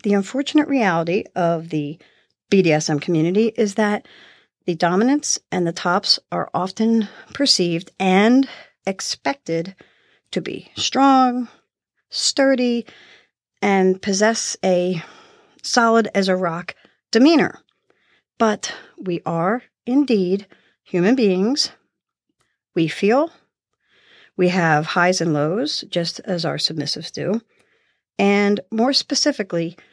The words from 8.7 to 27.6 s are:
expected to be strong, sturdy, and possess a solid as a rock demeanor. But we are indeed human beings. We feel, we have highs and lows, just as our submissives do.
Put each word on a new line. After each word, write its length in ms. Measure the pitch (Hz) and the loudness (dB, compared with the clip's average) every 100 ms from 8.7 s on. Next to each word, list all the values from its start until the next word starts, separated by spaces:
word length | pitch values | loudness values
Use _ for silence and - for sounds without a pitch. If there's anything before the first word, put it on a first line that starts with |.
| _ - | _ -8
expected 880 | 190 - - - 277 - 165 175 - - _ _ _ - | -8 -8 -6 -6 -6 -4 -4 -6 -12 -20 _ _ _ -10
to 100 | - | -8
be 300 | - - - - | -8 -12 -12 -8
strong, 720 | - - 175 262 254 247 233 _ _ _ _ _ _ | -4 2 4 4 4 0 -8 _ _ _ _ _ _
sturdy, 800 | - - - 269 254 247 240 220 - - - _ _ _ - | -6 -4 0 2 2 0 -2 -6 -16 -20 -20 _ _ _ -4
and 400 | 202 196 185 185 | 0 2 2 2
possess 560 | 208 190 214 226 - - 190 | -2 0 0 0 -6 -4 0
a 380 | 180 180 170 - - - _ _ _ | 0 0 -4 -8 -20 -20 _ _ _
solid 480 | - 247 233 226 202 196 | -2 2 4 4 2 -2
as 120 | 190 | 0
a 80 | 185 | 0
rock 380 | 175 165 175 - _ _ _ | -2 -6 -12 -18 _ _ _
demeanor. 480 | 220 277 320 - - _ _ _ _ _ _ _ - | 4 6 6 2 -4 _ _ _ _ _ _ _ -2
But 340 | 220 208 - - - - | 0 0 -6 -14 -18 -12
we 220 | 190 170 - | -8 -6 -4
are 360 | 165 180 254 - _ - | -2 -2 -4 -8 _ -2
indeed 640 | 262 269 214 180 196 - _ _ _ | 0 2 2 0 -2 -4 _ _ _
human 320 | _ 180 180 262 | _ 0 2 2
beings. 560 | 208 185 208 294 - - _ _ _ _ _ _ _ _ _ | 2 2 0 -2 -4 -8 _ _ _ _ _ _ _ _ _
We 140 | 175 160 | -4 -4
feel, 440 | - 202 254 330 _ _ _ _ _ _ _ _ _ _ - | -2 0 0 0 _ _ _ _ _ _ _ _ _ _ -2
we 140 | 180 | 0
have 360 | 180 165 151 160 | 2 2 2 0
highs 340 | 180 175 185 | 0 2 2
and 120 | 165 | 0
lows, 500 | 147 151 196 294 - - | 0 -2 -2 -4 -6 -6
just 300 | 175 165 - - | -6 -6 -8 -8
as 180 | 180 | -6
our 140 | 165 147 | -4 -4
submissives 540 | - 160 139 - - | -6 -6 -6 -8 -10
do. 300 | - 143 226 - _ | -8 -4 -4 -8 _